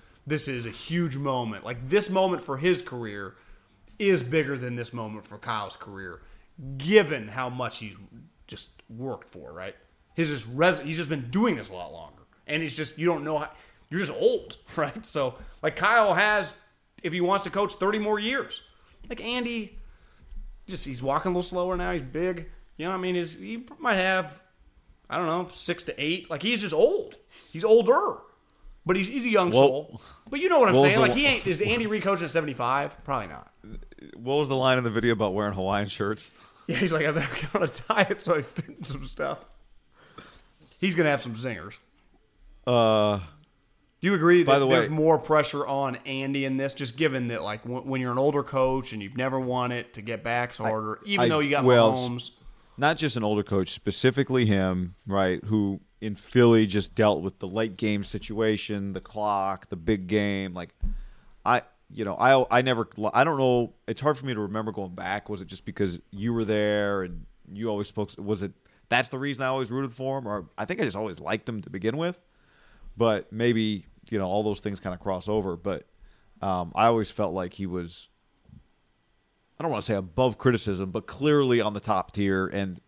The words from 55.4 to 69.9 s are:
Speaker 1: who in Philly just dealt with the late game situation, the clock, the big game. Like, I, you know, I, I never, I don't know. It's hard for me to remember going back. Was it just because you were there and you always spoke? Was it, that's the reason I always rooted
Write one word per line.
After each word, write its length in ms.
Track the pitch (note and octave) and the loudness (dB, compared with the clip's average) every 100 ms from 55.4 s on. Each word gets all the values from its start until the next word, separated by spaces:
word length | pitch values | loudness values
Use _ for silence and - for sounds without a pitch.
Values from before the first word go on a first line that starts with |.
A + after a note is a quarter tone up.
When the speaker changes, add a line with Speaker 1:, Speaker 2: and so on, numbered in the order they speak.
Speaker 1:
who 360 | G#2 A2 G2+ F#2+ - _ | 0 0 0 -2 -10 _
in 140 | G#2+ | -10
Philly 520 | G2 - B2 A#2+ A2+ G#2+ | -10 0 6 8 8 6
just 280 | G2+ F#2 | 2 -2
dealt 280 | - G#2+ D#2+ | 2 2 2
with 160 | F#2 - | -2 -8
the 100 | F#2+ | -6
late 280 | G2 A2+ F2+ | -4 -4 -2
game 280 | A2 G#2 | -2 0
situation, 880 | G2 G#2 - G#2+ A2 G#2+ - G#2 G2 | -4 -8 -8 -2 0 0 -2 -6 -6
the 80 | F#2+ | -8
clock, 680 | - G#2+ G#2 G2+ F#2+ F#2+ - | -10 -4 -2 0 0 -4 -8
the 60 | F2+ | -6
big 320 | E2 G#2 F2+ | -2 -2 0
game. 440 | G#2+ G2+ G2 F#2+ | 0 0 -2 -6
Like, 220 | F2+ F2 _ - - - - - - | -8 -14 _ -4 -4 -8 -18 -20 -6
I, 180 | - B2 - _ - | 0 0 -2 _ -16
you 140 | - | -8
know, 120 | G2+ - | -6 2
I, 420 | B2+ C3+ B2 A#2+ | 6 6 6 4
I 40 | |
never, 260 | C3 A#2 G#2+ - G#2+ | 4 0 -2 -4 0
I 80 | A#2+ | 4
don't 140 | D3 C#3+ | 4 4
know. 340 | C3 B2 A#2 - - | 4 4 0 -6 -10
It's 140 | A2+ | -2
hard 180 | D3 C3+ | 0 0
for 80 | C3+ | -2
me 80 | |
to 60 | A2 | -4
remember 320 | G#2 G#2+ G#2+ | -4 -4 -6
going 220 | G2+ F#2+ | -6 -8
back. 340 | F2+ F2+ G2+ - | -8 -6 -6 -6
Was 100 | G2+ | -10
it 60 | F#2 | -10
just 180 | F#2 | -14
because 360 | - - G2+ E2+ - | -10 -2 -2 -2 -10
you 240 | G2 A2 | -6 -2
were 100 | A#2 | -2
there 580 | G#2+ G#2+ G#2 G#2 G2+ G2+ | 0 0 2 2 0 -2
and 200 | F2+ E2+ - - - | -4 -8 -14 -20 -18
you 200 | G2+ A2+ | -8 -4
always 160 | G#2 G2+ | -4 -4
spoke? 240 | - G2+ - | -6 -6 -6
Was 240 | G2+ G#2 | -4 -4
it, 100 | F#2+ - _ _ - | -4 -10 _ _ -2
that's 200 | A#2+ B2+ | 0 0
the 100 | C3 | -4
reason 260 | C#3+ C3 | -6 -4
I 40 | C3 | -2
always 220 | C3 A#2+ | -2 -4
rooted 240 | B2+ C3+ | -4 -6